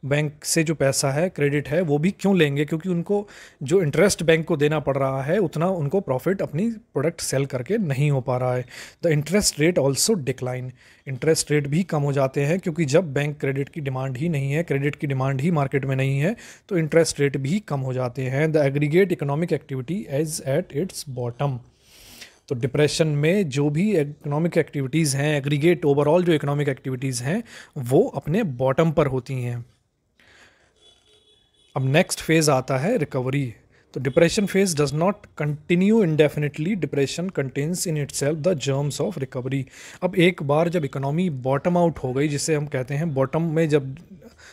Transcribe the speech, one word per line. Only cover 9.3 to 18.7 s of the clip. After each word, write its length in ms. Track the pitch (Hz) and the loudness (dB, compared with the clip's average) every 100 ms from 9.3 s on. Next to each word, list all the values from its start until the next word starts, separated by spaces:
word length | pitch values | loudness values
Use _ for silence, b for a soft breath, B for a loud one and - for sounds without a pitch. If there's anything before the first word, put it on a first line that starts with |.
| 196 - - | 0 0 2
rate 180 | 156 175 | 2 4
also 360 | 135 135 - | 2 2 0
decline। 560 | 220 127 135 127 127 127 b b b - | 0 -2 -6 -6 -6 -10 b b b -12
इंटरेस्ट 420 | 131 147 160 - | -2 2 2 2
रेट 160 | 147 139 | 0 2
भी 160 | 147 | 0
कम 200 | 190 156 | 0 0
हो 100 | 143 | 0
जाते 320 | 139 135 147 | 2 0 2
हैं, 160 | 143 185 | 0 0
क्योंकि 240 | 180 160 | -2 -2
जब 280 | 156 147 180 | 2 4 2
बैंक 280 | 135 147 147 | 0 -2 -2
क्रेडिट 280 | 139 135 139 | -2 -2 -4
की 120 | - | -8
डिमांड 360 | 139 131 135 123 | -6 -4 -6 -4
ही 120 | 165 | -2
नहीं 240 | 151 135 | -2 -2
है, 100 | 147 | -2
क्रेडिट 340 | 170 139 143 147 | -2 -2 -2 -4
की 100 | 156 | -4
डिमांड 340 | 135 131 135 | -2 0 0
ही 100 | 147 | 0
मार्केट 340 | 165 139 143 | 0 0 0
में 120 | 135 131 | 0 0
नहीं 220 | 135 139 | 0 0
है, 180 | 156 240 B B - | 0 -2 B B -4
तो 100 | 185 | -2
इंटरेस्ट 420 | 156 160 165 - | 2 4 2 2
रेट 160 | 143 139 | 0 0
भी 240 | 135 202 | -2 -2
कम 200 | - 143 | -2 -4
हो 120 | 131 | -4
जाते 300 | 127 127 120 | -4 -4 -4
हैं। 260 | 131 135 156 | -4 0 2
The 240 | 156 139 | 4 2